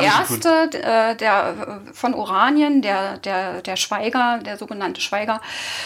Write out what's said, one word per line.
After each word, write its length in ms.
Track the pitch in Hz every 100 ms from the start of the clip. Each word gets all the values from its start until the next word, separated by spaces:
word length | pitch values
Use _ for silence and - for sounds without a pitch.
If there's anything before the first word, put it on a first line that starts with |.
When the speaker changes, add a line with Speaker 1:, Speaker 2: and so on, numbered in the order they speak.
| -
Speaker 1:
spanischen 320 | - 370 349
Speaker 2:
der 100 | 339 320
Erste, 180 | 320 -
Speaker 1:
König. 80 | -
Speaker 2:
äh, 280 | 226 226 226
der, 680 | 220 202 - 208 214 208 202
äh, 20 |
von 200 | - 254
Oranien, 680 | - 190 190 247 294 294 277
der, 360 | 214 196 196 196
der, 440 | 202 185 190 175
der 140 | 185 185
Schweiger, 640 | - 208 220 254 240 233
der 120 | 208 208
sogenannte 440 | 220 208 185 185
Schweiger. 400 | - 202 214 220 - - - -